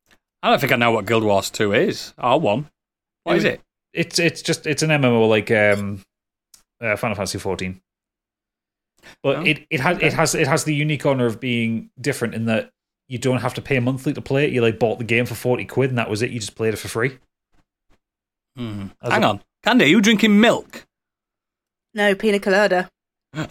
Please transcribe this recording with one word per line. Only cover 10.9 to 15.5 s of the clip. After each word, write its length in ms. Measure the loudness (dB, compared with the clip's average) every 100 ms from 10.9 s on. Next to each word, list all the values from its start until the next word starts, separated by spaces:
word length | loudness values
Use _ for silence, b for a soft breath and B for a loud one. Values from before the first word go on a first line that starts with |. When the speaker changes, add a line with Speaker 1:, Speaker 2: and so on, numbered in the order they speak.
| 0 0
Speaker 2:
honor 200 | 2 0
of 160 | -2
being 480 | -4 -2 -2 -4 -8 -8
different 340 | -6 -4 -4 -4
in 100 | -2
that 260 | -2 -4 _ _ _ -12
you 80 | -4
don't 220 | -2 -2
have 140 | -4 -8
to 60 |
pay 180 | -2 -2
monthly 340 | 0 -2 -4
to 80 | -6
play 240 | -2 0 0
it. 80 |
You, 80 | 2
like, 160 | 0 2
bought 200 | -2 -2
the 40 |
game 220 | 0 0 0
for 100 | -4
forty 300 | -2